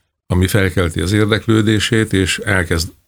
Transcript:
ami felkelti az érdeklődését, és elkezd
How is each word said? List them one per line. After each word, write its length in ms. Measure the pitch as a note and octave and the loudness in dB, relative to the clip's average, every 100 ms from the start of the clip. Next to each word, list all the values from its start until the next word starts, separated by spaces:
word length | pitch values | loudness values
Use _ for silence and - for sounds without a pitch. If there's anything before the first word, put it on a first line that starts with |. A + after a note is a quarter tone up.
| _ _ _ | _ _ _
ami 220 | F2+ F#2+ | 0 2
felkelti 540 | G#2+ F#2+ G2 F2 F2 | 2 0 0 -2 -2
az 100 | E2+ | -2
érdeklődését, 1040 | G#2 G#2 G#2+ G#2+ A2 G#2+ G#2+ - A2+ A2 | 0 0 0 2 2 2 0 0 0 0
és 240 | G2 F#2+ - | 0 0 -2
elkezd 520 | - G2 E2+ E2+ E2+ - | -2 -2 0 -2 -4 -10